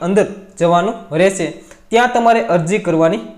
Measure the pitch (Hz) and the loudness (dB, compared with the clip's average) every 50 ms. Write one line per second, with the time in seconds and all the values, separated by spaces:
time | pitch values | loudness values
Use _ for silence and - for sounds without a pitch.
0 | 165 175 202 208 190 - - - - - - - 165 170 175 175 180 214 240 - | -4 -2 0 0 0 0 -4 -10 -20 -20 -4 -2 0 2 2 2 0 -2 -4 -8
1 | - - 147 165 185 196 190 - 170 147 - - - - - - _ _ 220 226 | -10 -6 0 0 2 2 0 -2 -6 -8 -8 -12 -20 -20 -20 -20 _ _ 0 2
2 | 247 247 240 240 233 233 226 233 233 226 170 175 160 165 202 208 - 175 160 160 | 2 2 0 2 2 2 2 2 2 0 0 0 0 0 -2 -2 -2 -2 0 2
3 | 165 165 196 226 - - - | 2 2 0 -2 -6 -12 -18